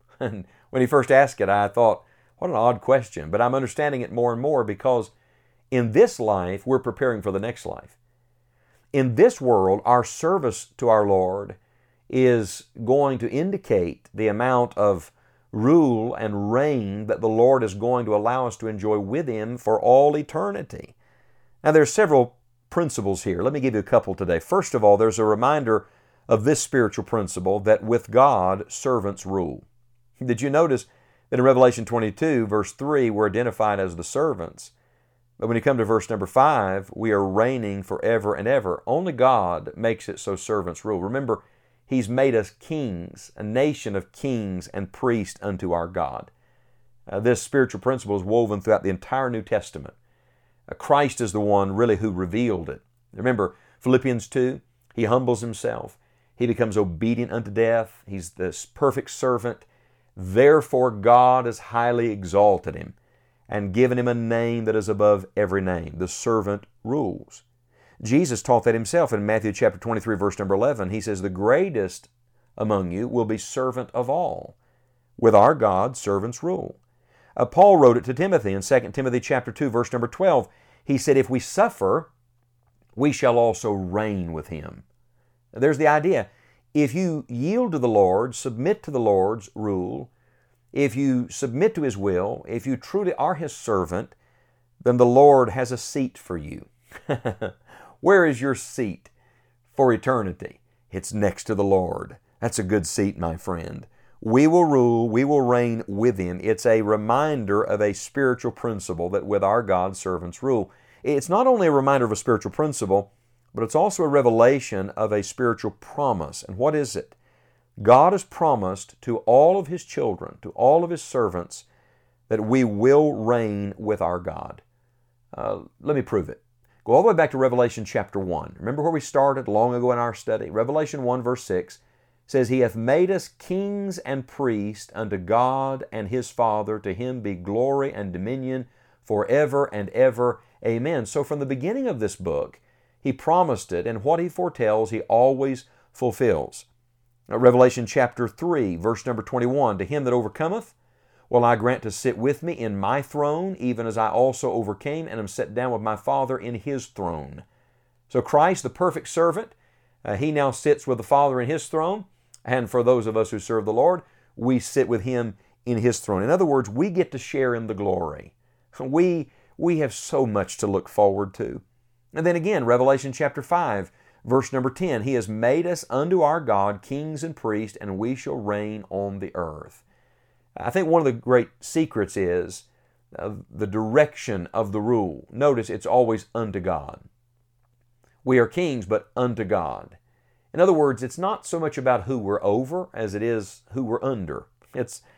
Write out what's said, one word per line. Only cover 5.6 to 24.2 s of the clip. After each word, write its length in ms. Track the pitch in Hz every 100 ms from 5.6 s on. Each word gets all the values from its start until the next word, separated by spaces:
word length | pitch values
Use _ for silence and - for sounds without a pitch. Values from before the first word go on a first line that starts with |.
| _
in 220 | 131 117
this 260 | 127 226 -
life, 480 | 107 98 90 98 -
we're 140 | 131
preparing 420 | 127 - 131 110
for 80 | 101
the 100 | 95
next 240 | 110 120
life. 300 | - - - _ _ _ _ _ _ _ _ _ _
In 260 | 139 131 113
this 220 | 233 -
world, 440 | 127 107 95 101
our 180 | - 123
service 680 | 117 - 160 190 131 98 - -
to 100 | 120
our 180 | 107 101
Lord 500 | 95 92 98 101 101 _ _ _ _ _
is 600 | 127 127 120 101 - - -
going 340 | 113 139 139 127
to 120 | 113
indicate 800 | 135 185 196 - 98 85 - _
the 140 | 98 107
amount 500 | 104 123 127 120 -
of 340 | 104 92 - _ _ _ _
rule 640 | 107 120 170 147 113 117
and 360 | - 110 101 104
reign 560 | 120 151 135 101 101 107
that 140 | 110
the 80 | 110
Lord 340 | 110 123 135
is 120 | 110
going 320 | 101 117 123 113
to 80 |
allow 320 | 104 110 127 123
us 100 | 110
to 80 | 113
enjoy 320 | 107 104 107
with 300 | 98 139 151
Him 300 | 110 110 123
for 200 | - 110
all 380 | 117 131 147 151
eternity. 800 | 143 156 202 196 156 - - _ _ _ _ _ _ _
Now, 100 | 151
there's 200 | 156 151
several 440 | - 196 143 120 - _ _ _
principles 540 | - 160 - 101 95
here. 180 | 104 87
Let 100 | 113
me 80 | 147
give 140 | 131
you 60 | 107
a 20 |
couple 320 | 95 123 -
today. 240 | 92